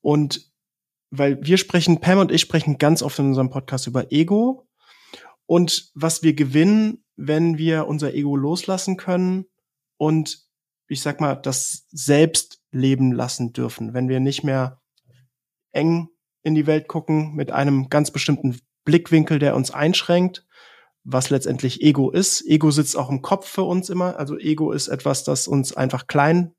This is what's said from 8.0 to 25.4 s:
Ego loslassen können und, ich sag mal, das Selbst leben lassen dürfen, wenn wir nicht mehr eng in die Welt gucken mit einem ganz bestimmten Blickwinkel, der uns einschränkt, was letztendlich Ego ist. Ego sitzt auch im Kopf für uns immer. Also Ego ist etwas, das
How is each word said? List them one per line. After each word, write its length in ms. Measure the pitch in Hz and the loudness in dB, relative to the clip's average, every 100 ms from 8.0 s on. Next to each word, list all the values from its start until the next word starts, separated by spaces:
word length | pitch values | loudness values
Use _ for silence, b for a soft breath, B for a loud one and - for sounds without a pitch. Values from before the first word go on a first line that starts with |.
| 143 | -4
Ego 240 | - 143 139 | -2 -2 -2
loslassen 580 | 143 175 - 190 196 | -2 -4 -4 -4 -4
können 500 | 185 - 180 185 185 185 _ _ _ _ _ | -6 -2 0 0 -2 -8 _ _ _ _ _
und, 500 | 151 156 151 - _ _ _ _ _ | 0 0 -2 -10 _ _ _ _ _
ich 140 | 139 | -6
sag 180 | 147 139 | -6 -2
mal, 160 | 147 | -2
das 520 | 135 135 127 - - _ | -2 -4 -4 -6 -10 _
Selbst 680 | 151 139 143 160 - - - _ | -8 0 4 4 0 -6 -20 _
leben 400 | 131 135 135 131 | -2 0 2 2
lassen 400 | 123 123 - 120 | 0 -4 -6 -6
dürfen, 420 | 120 120 - 113 | -4 -6 -6 -8
wenn 140 | 123 127 | -4 -2
wir 140 | 131 | 0
nicht 220 | 135 139 | 0 -2
mehr 360 | 147 135 127 - _ _ _ _ _ _ _ _ _ | -2 -2 -4 -8 _ _ _ _ _ _ _ _ _
eng 340 | 139 160 170 165 _ _ _ | -2 0 0 -4 _ _ _
in 120 | 156 | 0
die 100 | 156 | 0
Welt 220 | 147 156 156 | 2 0 -2
gucken 480 | 160 156 156 151 | -8 0 0 0
mit 160 | 151 143 | -6 -4
einem 380 | - 139 139 131 | 0 2 2 2
ganz 200 | 147 147 | 0 0
bestimmten 480 | 143 - 139 135 123 _ _ | -2 -2 0 0 -4 _ _
Blickwinkel, 520 | - 170 170 160 156 151 | 2 2 4 2 4 2
der 180 | 143 135 | 2 0
uns 120 | 131 | -2
einschränkt, 760 | 135 151 180 - 175 180 185 _ b b b b _ | 0 0 0 2 2 2 -2 _ b b b b _
was 260 | - 127 127 | -4 -4 0
letztendlich 520 | 139 151 123 131 - | -2 0 -2 -4 2
Ego 280 | 151 143 131 | 2 4 0
ist. 340 | 175 196 - - | 0 0 -2 2
Ego 240 | 156 156 | 4 4
sitzt 240 | 147 143 | 2 0
auch 140 | - 131 | -2 -4
im 120 | 135 | -4
Kopf 260 | 135 196 - | -2 -4 -2
für 160 | - | -6
uns 260 | 185 180 185 | -2 -4 -4
immer. 280 | 180 180 - | -4 -4 -4
Also 200 | 143 147 | -8 -6
Ego 340 | 160 156 151 | -4 -2 -2
ist 160 | 147 - | -4 -6
etwas, 360 | 139 147 135 | -4 -4 -2
das 240 | - 139 | -2 -4